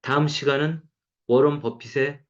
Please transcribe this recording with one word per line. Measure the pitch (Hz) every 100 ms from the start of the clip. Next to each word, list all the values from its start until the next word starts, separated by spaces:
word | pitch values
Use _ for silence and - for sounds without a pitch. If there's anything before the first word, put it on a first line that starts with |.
다음 | - 139 151
시간은 | 147 139 139 151 160 _ _ _ _ _
워런 | 123 143 147
버핏의 | 117 117 117 139 135 143 _